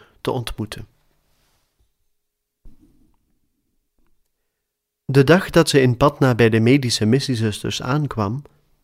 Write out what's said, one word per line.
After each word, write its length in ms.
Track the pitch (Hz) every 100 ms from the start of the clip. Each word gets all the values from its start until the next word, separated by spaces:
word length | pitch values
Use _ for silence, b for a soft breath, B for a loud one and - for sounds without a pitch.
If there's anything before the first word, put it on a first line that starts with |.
| b b
te 100 | -
ontmoeten. 560 | 117 113 - 104 - - _ _ _ _ _ _ _ _ _ _ _ _ _ _ _ _ _ - - _ _ _ _ _ _ _ _ _ _ _ _ _ _ _ _ _ _ _ _ _ _
De 200 | - 135
dag 260 | 131 180 -
dat 180 | 170 156
ze 120 | 143
in 160 | 127 117
Patna 380 | 143 - 135
bij 140 | 117 113
de 120 | 110
medische 460 | 110 143 127 - 107
missiezusters 760 | 139 139 120 110 98 117 -
aankwam, 600 | 123 147 143 110 101 131 - _ _ _